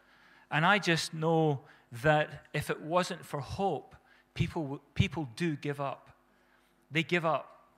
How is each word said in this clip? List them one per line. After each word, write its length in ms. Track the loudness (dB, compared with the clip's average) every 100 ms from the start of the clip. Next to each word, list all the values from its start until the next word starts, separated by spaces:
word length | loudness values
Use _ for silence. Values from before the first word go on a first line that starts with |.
| _ _ -20 -20 _
And 140 | 2
I 140 | 4 4
just 340 | 4 0 0
know 480 | -2 2 4 4 2 -4 -20 _ 0
that 440 | 4 4 2 -6 -8
if 160 | -6 -4
it 100 | -6
wasn't 460 | -2 0 0 -4 -8
for 140 | -8
hope, 540 | -8 -4 -2 -2 -6 -20 _ _ _
people, 480 | -4 -4 -2 -6 -8 -10
people 340 | 0 0 0 -8 -2
do 200 | -2 -2
give 260 | -4 -6
up. 260 | -6 -8 -14 _ _ _ _ _ _ _ _
They 120 | -2
give 240 | 2 2 2
up. 400 | 0 -2 -16 _